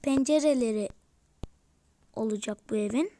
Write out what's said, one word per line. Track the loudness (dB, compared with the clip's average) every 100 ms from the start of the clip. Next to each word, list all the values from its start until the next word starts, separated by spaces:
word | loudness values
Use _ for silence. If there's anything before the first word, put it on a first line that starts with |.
Pencereleri | 0 0 4 4 4 2 0 -2 -6 -10 _ _ _ _ -16 _ _ _ _ _ _ -6
olacak | -4 -4 -6 -10 -6
bu | -4
evin. | -2 0 -2